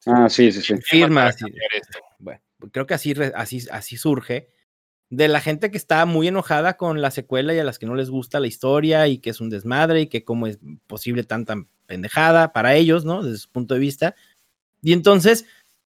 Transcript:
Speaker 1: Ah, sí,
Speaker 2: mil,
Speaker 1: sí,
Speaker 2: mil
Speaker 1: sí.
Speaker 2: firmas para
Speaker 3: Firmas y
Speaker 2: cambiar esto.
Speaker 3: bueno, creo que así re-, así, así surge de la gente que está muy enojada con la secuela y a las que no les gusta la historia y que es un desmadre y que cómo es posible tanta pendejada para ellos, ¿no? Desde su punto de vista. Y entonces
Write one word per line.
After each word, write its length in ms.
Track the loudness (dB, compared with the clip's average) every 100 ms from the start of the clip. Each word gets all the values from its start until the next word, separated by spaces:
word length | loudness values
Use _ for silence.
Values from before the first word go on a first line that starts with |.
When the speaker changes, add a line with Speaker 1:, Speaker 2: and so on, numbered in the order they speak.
| 0
Speaker 1:
Ah, 240 | 4 4
sí, 140 | 4
Speaker 2:
mil, 100 | 4
Speaker 1:
sí, 200 | 4 -4
Speaker 2:
mil 80 | -4
Speaker 1:
sí. 40 | 2
Speaker 2:
firmas 460 | 2 4 4 2 0
para 20 |
Speaker 3:
Firmas 40 |
y 20 |
Speaker 2:
cambiar 260 | -12 -10 -6 -6
esto. 180 | -8 -20 _ _
Speaker 3:
bueno, 220 | -20 -20 _ _ -12
creo 140 | -10 -6
que 60 |
así 200 | -4 -4
re-, 180 | -4 -4 -6
así, 300 | -10 -10 -12
así 260 | -14 -14 -6
surge 520 | -4 -4 -4 -10 _ _ _ _ _ _ -10
de 160 | 0 2
la 140 | 2
gente 300 | -2 -4 -4
que 60 | -6
está 280 | 0 2 2
muy 220 | 2 0
enojada 500 | -2 -2 0 0 -2
con 240 | -4 -2
la 80 | -2
secuela 420 | -4 -4 -2 0
y 60 | -2
a 40 |
las 160 | -2 -6
que 80 | -6
no 80 | -6
les 140 | -4
gusta 280 | -6 -4 -4
la 80 | -4
historia 600 | -4 0 2 4 4 4
y 100 | 0
que 140 | -6
es 100 | -8
un 80 | -8
desmadre 520 | -6 -4 0 2 2
y 60 | 0
que 160 | -6
cómo 220 | -4 -4 -4
es 120 | -8 -18 -20 -16
posible 360 | -10 -6 -6
tanta 320 | -4 -6 -6 -10 -10 _ -14
pendejada 640 | -12 -4 0 4 4 2
para 220 | 2 4 4
ellos, 300 | 4 2 0
¿no? 180 | -6
Desde 160 | -6 -8
su 100 | -8
punto 240 | -8 -4
de 60 | -2
vista. 360 | -2 -2 -4 -4 _ _ _ _ _ _
Y 100 | 2
entonces 520 | 4 6 6 6 2 -2 _ _ _